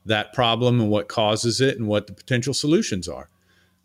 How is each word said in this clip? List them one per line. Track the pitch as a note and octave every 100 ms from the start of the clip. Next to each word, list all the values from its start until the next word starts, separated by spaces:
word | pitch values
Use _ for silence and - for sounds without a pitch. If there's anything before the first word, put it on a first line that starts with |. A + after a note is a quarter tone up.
| F#2+
that | G#2+ G#2
problem | - A#2 A2+ B2 A#2+
and | G#2+
what | G#2 -
causes | - G#2+ A2 A#2+ G#2+
it | C3+ A2+
and | G#2+
what | G#2 -
the |
potential | G2 - B2 C3 C3
solutions | D3 F3+ A3 F#2+ E2
are. | C2 C#2 _ _ _ _ _